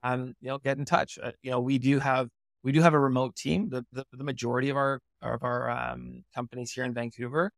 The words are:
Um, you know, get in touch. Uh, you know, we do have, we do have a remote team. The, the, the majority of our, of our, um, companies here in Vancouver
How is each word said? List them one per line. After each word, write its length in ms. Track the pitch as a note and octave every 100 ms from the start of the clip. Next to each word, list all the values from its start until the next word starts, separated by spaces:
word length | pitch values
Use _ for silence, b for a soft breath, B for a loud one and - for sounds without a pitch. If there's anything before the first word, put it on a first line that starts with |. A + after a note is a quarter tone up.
Um, 300 | B2 B2+ B2+ F3
you 80 | B2+
know, 80 | C#3
get 200 | C#3 C3+
in 80 | C#3+
touch. 320 | - - -
Uh, 100 | B2 -
you 100 | C3
know, 100 | B2+
we 160 | B2 C3+
do 220 | B2+ C#3
have, 280 | C#3 C3 B2 _ _ _
we 120 | B2+
do 80 | C#3
have 120 | E3+
a 60 | D3+
remote 380 | C#3 B2+ C3 -
team. 320 | C#3 E3 A3
The, 160 | B2+ A#2+
the, 100 | B2 C3+
the 140 | B2+ D3
majority 440 | B2+ A#2+ B2 C3+
of 60 | C#3
our, 240 | C#3 C3+ _ _
of 220 | - A#2
our, 260 | B2 A#2+ B2
um, 560 | A#2+ B2 B2 B2 B2 B2 -
companies 380 | A#2+ B2+ A#2+
here 100 | -
in 100 | B2+
Vancouver 600 | A#2+ A#2+ A#2 A#2+ C#3+ F#3